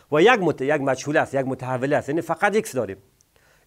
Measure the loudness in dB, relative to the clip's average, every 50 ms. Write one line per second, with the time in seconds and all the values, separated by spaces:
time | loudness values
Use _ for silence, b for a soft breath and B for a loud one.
0 | b b 2 4 6 6 6 4 2 0 0 0 0 0 0 0 0 -2 -2 -2
1 | -4 -2 0 0 0 0 -2 -2 -2 -2 -6 -6 -6 -6 -4 -4 0 0 0 0
2 | 0 -2 -4 -4 -4 -4 -2 0 0 0 2 0 -2 -2 -4 -4 -4 -4 -8 -12
3 | _ _ _ _ _ _ b b b b b b b